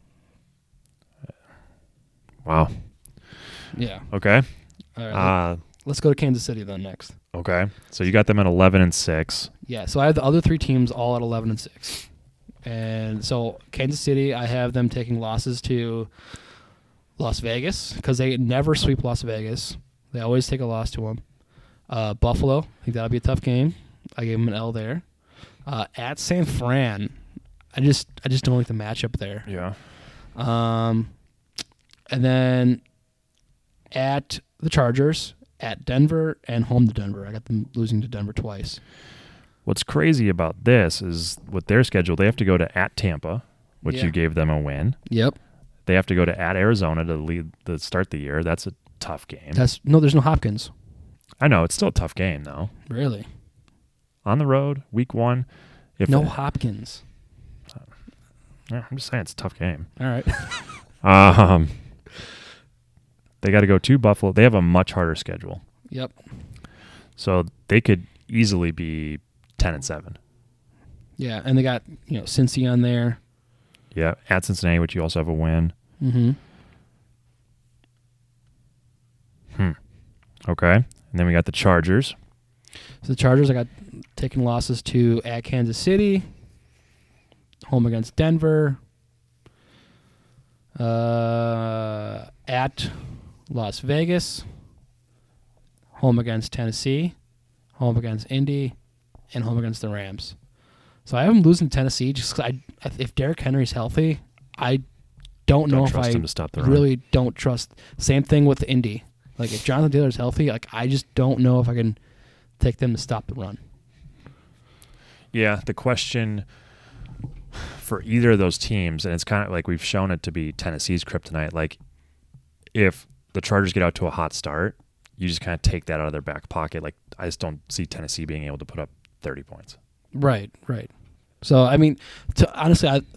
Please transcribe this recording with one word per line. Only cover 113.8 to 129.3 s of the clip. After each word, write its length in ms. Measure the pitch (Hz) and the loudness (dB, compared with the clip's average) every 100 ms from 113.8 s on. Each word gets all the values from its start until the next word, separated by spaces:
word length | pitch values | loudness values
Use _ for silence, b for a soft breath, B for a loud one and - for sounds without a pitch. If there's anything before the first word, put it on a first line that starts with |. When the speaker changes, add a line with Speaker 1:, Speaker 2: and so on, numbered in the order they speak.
| _ b b b b b b b b b b b b b b | _ b b b b b b b b b b b b b b
Speaker 1:
Yeah, 300 | 113 107 104 - | 0 0 0 -4
the 80 | |
question 720 | - 127 120 - 120 113 104 - B B B B B B B - - - B B B | -4 -2 -2 -4 -4 -4 -4 -10 B B B B B B B -16 -16 -16 B B B
for 240 | - 101 | -8 -8
either 280 | 113 117 120 | 0 2 6
of 80 | 107 | 6
those 180 | 92 85 | 4 0
teams, 460 | - 107 87 80 92 | -4 -2 -2 -4 -4
and 80 | 85 | -6
it's 80 | |
kinda 260 | - 104 101 | -2 -2 -2
like 180 | 90 80 | -6 -4
we've 160 | 85 | -4
shown 280 | - 104 95 | -2 -2 -2
it 100 | 85 | -2
to 80 | - | -6
be 200 | 82 78 | -6 -8
Tennessee's 520 | - 87 76 - 87 | -8 -8 -6 -4 -4
kryptonite, 500 | - 87 - 80 78 | -4 -8 -6 -6 -4
like, 260 | 85 78 - - _ _ _ _ - _ _ _ 110 | -4 -6 -6 -20 _ _ _ _ -20 _ _ _ 2
if 320 | 98 - - - _ | 2 2 -16 -20 _
the 80 | 98 | -8
Chargers 320 | - 101 98 | 0 2 2
get 80 | 95 | 2
out 140 | 87 - | 0 0
to 100 | 87 | -4
a 60 | |
hot 220 | 80 78 | -2 -6
start, 440 | - - 76 98 - _ _ _ - | -6 -8 -4 -4 -6 _ _ _ -8
you 100 | 90 | -6
just 140 | 82 | -6
kinda 160 | - 82 | -6 -2
take 280 | - 87 - | 0 -2 -4
that 140 | 78 | -4
out 60 | 76 | -4
of 60 | |
their 100 | 73 | -6
back 260 | 71 73 - | -10 -12 -8
pocket. 340 | 85 78 82 | -6 -6 -8
Like, 120 | 78 - _ - | -10 -14 _ -12
I 80 | 90 | -10
just 140 | - | -8
don't 200 | 85 76 _ | -10 -10 _
see 140 | - 82 | -8 -8
Tennessee 380 | - 78 - 78 | -10 -10 -10 -8
being 180 | 76 | -8
able 140 | 76 71 | -10 -12
to 60 | 71 | -12
put 120 | - | -12
up 100 | 76 _ _ _ | -12 _ _ _
thirty 200 | - | -12